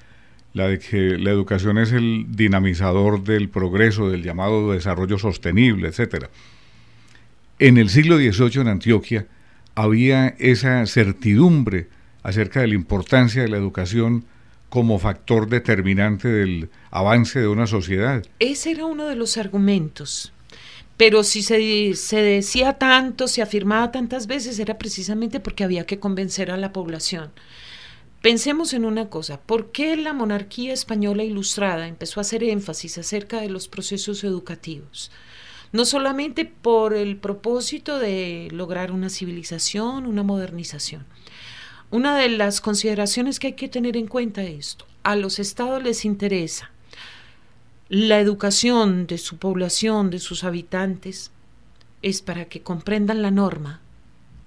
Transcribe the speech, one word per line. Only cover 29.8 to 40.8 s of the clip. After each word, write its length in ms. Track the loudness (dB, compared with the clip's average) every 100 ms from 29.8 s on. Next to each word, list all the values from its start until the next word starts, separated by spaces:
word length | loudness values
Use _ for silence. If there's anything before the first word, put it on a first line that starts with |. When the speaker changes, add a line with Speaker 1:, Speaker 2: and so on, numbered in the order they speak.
| -4 -2
Speaker 2:
la 180 | -4
monarquía 600 | -4 -4 -4 -6 -10 -8
española 500 | -6 -6 -2 -2 -2
ilustrada 640 | -4 -6 -6 -4 -2 -4 -8
empezó 320 | -12 -10 -8
a 20 |
hacer 220 | -6 -4
énfasis 540 | -2 -2 -4 -10 -10 -10
acerca 420 | -8 -8 -6 -8
de 80 | -8
los 180 | -10 -12
procesos 540 | -12 -8 -8 -6 -6
educativos? 840 | -4 -6 -8 -14 -12 -14 -16 -18 -18 -20 -20 -20 -20 -20 -4
No 140 | 0 2
solamente 600 | 2 0 -2 -4 -4 -6
por 480 | -4 2 4 4
el 220 | 0 -2 -4
propósito 800 | -6 -6 -4 -4 -4 -8 -6 -4
de 520 | -2 -4 -6 -8 -10
lograr 400 | -10 -8 -6 -6
una 180 | -6 -6
civilización, 960 | -6 -8 -10 -10 -6 -4 -4 -4 -6 -6
una 160 | -2
modernización. 840 | -2 -2 -4 -10 -12 -10